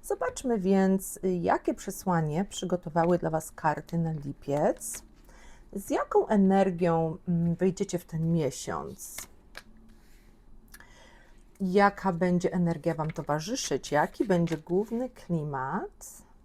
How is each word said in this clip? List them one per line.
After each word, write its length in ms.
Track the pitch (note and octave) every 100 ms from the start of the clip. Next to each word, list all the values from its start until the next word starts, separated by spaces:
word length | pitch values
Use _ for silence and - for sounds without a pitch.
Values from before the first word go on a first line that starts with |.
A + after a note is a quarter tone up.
Zobaczmy 560 | - - B4 B4 C4 A3+
więc, 600 | F#3 G3 F#3+ F#3+ F#3+ - F#3+ F3+
jakie 340 | F3 - -
przesłanie 680 | A3+ - F#3+ - E3+ D#3 D3+
przygotowały 760 | G3+ - F3+ F3+ E3+ E3 E3 F3
dla 120 | E3
Was 220 | D#3 -
karty 460 | - D#3+ D3 - E3+
na 140 | E3
lipiec. 920 | D#3 C#3+ C3+ - C#3 F3+ - - - - - - - - - -
Z 180 | G3+ -
jaką 360 | D4+ C#5+ G#4 -
energią, 920 | G#3+ F#3+ G3 G3 E3+ F3 E3 D#3+ E3 -
mm, 260 | E3+ E3+
wyjdziecie 440 | E3 F#3 F3 G3+ E3+
w 60 |
ten 280 | - D#3+ D#3+
miesiąc? 840 | E3+ C#3 - - E2 D2+ - - - - - - - - - - - - - - - - - - - - - - - - - - -
Jaka 520 | F#3+ F#3+ G3+ G3+ G3
będzie 400 | E3+ F3+ F3+ F3
energia 420 | F#3 E3+ E3 E3
Wam 160 | D#3 D#3
towarzyszyć? 840 | - C#3+ D3+ D#3+ C4 - C3+ -
Jaki 320 | C#3+ E3+ -
będzie 320 | B3 F3+ E3 D#3+
główny 540 | - F3+ A3 A#3 B3+
klimat? 1120 | - - E3+ D3+ C#3 C3 F3 G4+ - - - - -